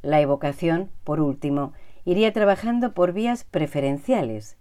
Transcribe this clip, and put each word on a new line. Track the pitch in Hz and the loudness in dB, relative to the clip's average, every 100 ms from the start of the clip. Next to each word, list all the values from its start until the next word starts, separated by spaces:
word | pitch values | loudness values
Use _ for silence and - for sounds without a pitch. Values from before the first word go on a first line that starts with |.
La | 139 151 | 2 4
evocación, | 143 143 147 143 170 170 190 - | 4 2 -2 -2 0 0 -2 -8
por | - 151 | -4 0
último, | 147 139 147 143 139 - - - | 0 0 -2 -2 -4 -8 -16 -10
iría | - 180 220 | -2 2 2
trabajando | 208 202 196 226 240 240 | 4 2 2 0 0 0
por | 190 180 | 2 0
vías | 180 233 240 | 2 -2 -2
preferenciales | - - 151 147 139 139 - 254 131 110 104 - | -2 -2 0 0 0 0 0 0 0 -4 -10 -18